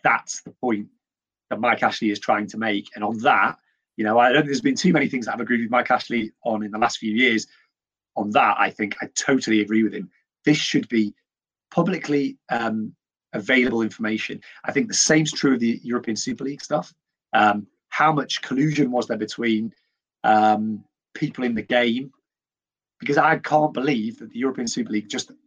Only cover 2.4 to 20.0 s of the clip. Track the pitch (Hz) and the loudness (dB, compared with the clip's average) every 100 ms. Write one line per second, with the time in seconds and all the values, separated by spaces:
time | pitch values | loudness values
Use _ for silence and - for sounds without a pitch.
2.4 | 101 107 113 101 101 107 104 113 131 110 | -2 -4 -4 -4 -6 -6 -4 0 2 4
3.4 | 107 - _ _ _ - 107 117 123 139 | 2 -2 _ _ _ -4 2 4 6 4
4.4 | 147 135 135 131 185 160 135 127 110 110 | 2 0 0 2 2 2 2 -2 -6 -6
5.4 | 117 120 113 120 123 123 - 120 107 - | -2 -2 0 0 2 0 0 -4 -4 -6
6.4 | 117 107 104 107 120 - 113 107 127 110 | -4 -4 -4 -2 -2 -2 -2 2 2 2
7.4 | - _ _ _ _ _ _ - 104 107 | -2 _ _ _ _ _ _ -6 0 2
8.4 | 117 101 98 - 107 - 107 - - 131 | 4 2 0 -2 -6 -6 -10 -4 0 0
9.4 | - 107 104 110 107 98 92 _ _ _ | 2 2 2 2 2 -2 -12 _ _ _
10.4 | - 151 - 139 - 117 104 - _ _ | 2 2 2 -2 0 0 0 -4 _ _
11.4 | _ _ _ - 170 170 - 143 135 - | _ _ _ -2 0 -2 -2 0 -2 -6
12.4 | - 120 117 110 110 - _ _ _ - | -6 -4 -2 -4 -6 -12 _ _ _ -8
13.4 | 101 131 123 117 110 - 110 110 - - | 0 2 2 0 -2 -4 -4 -4 -6 -12
14.4 | - - - 143 113 - - 160 156 - | -16 -12 -4 -2 0 0 2 2 2 0
15.4 | 139 123 117 120 117 120 120 107 - 113 | 2 2 0 -2 -4 -4 -4 -6 -6 -8
16.4 | 135 147 - 147 - _ _ _ _ 110 | -8 -10 -6 -6 -6 _ _ _ _ 2
17.4 | 107 104 - _ _ - 156 151 127 - | 2 0 -6 _ _ 0 2 2 -2 -8
18.4 | - 131 156 147 127 123 117 110 107 - | -4 0 0 2 0 0 -4 -4 -6 -4
19.4 | 117 110 113 - _ _ | -2 0 -2 -10 _ _